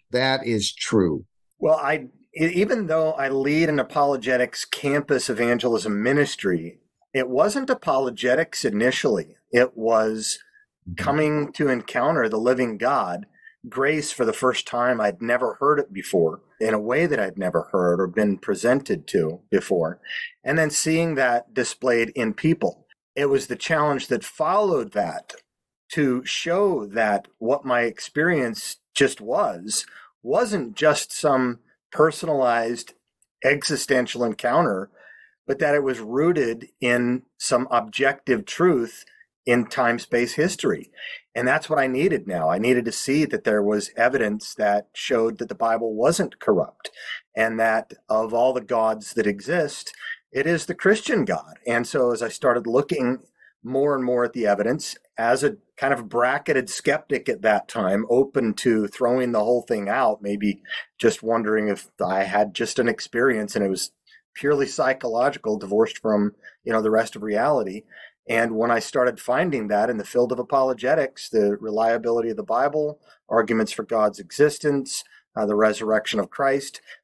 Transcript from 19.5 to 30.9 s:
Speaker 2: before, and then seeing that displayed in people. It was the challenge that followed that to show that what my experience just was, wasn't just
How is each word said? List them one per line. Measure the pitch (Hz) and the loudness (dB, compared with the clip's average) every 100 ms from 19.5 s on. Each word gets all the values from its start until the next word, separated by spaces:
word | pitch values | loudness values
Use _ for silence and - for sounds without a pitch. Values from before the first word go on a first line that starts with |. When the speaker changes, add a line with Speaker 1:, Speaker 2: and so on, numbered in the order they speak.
Speaker 2:
before, | 98 - 90 80 90 - - - _ | -2 0 0 -2 -6 -12 -12 -12 _
and | 131 160 | -2 0
then | 156 | 0
seeing | - 156 160 165 | 0 0 0 0
that | 143 127 - - | 0 0 0 -2
displayed | - 117 - 127 117 117 | -4 -4 -2 0 2 0
in | 131 110 | -2 -4
people. | 104 151 165 92 - _ _ _ - | 0 0 2 -2 -4 _ _ _ -2
It | 143 | 0
was | 135 - | 0 -2
the | 120 | -8
challenge | - 160 151 139 - | -2 0 2 0 -2
that | 120 | -4
followed | - - 156 196 202 156 110 | -4 -4 0 2 2 0 -2
that | 104 95 - - - _ _ _ _ - | -2 -4 -4 -12 -20 _ _ _ _ -8
to | - 139 123 - | -2 0 0 -4
show | - 170 180 202 156 | -6 -2 2 2 0
that | 104 107 107 101 - - | -2 -2 0 0 -2 -6
what | 117 139 | -2 0
my | 139 120 | 0 0
experience | 117 - - 147 165 165 123 107 - - _ | 0 -4 -8 -2 0 2 -2 -4 -10 -12 _
just | - 131 - | 2 2 0
was, | 107 156 202 87 101 - - - - _ | -4 0 0 -4 -6 -6 -8 -16 -20 _
wasn't | 117 175 240 202 120 | 0 0 2 -2 -4
just | 104 151 | 2 2